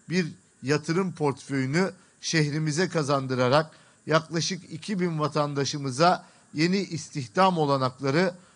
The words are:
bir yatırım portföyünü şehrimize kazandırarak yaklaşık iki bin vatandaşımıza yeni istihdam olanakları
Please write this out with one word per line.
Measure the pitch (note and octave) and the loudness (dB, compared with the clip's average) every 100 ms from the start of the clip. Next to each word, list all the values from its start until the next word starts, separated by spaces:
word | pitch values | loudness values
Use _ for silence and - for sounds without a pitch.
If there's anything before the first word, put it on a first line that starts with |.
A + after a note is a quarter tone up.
| - | -4
bir | F3+ D#3 - _ _ | -2 -2 -6 _ _
yatırım | B2+ D3+ D#3 E3+ F#3 | -2 0 0 -2 -2
portföyünü | - C#3+ - - C3+ C3 D#3+ F#3+ - _ _ | -2 -2 -2 -4 -4 0 0 -2 -4 _ _
şehrimize | - E3 D3 D#3 D#3 D3 F3+ | -2 0 0 0 -2 -2 -2
kazandırarak | E3 C#3 C#3 C3 B2+ B2+ D3+ D#3 - _ _ C#3+ | 0 0 0 0 0 4 4 2 -6 _ _ 0
yaklaşık | D#3+ D#3 E3 D#3 F3+ - | 0 0 -4 -4 -6 -10
iki | D#3 - F#3+ | -10 -6 -2
bin | F3+ D#3 | -2 0
vatandaşımıza | D3+ D#3 D3 C#3 C3 D3 C#3 B2 F3 F3+ - _ _ | -2 0 -2 -2 -4 -4 -4 2 4 4 -2 _ _
yeni | - E3+ G3 | 0 0 0
istihdam | F#3 E3 - D3 A#2+ F#3 F#3+ F3 | -2 -8 -8 -10 -2 2 4 4
olanakları | D3 C#3 B2+ C3+ C3+ D#3 F#3 F#3 - | 2 2 0 -2 0 2 0 -2 -14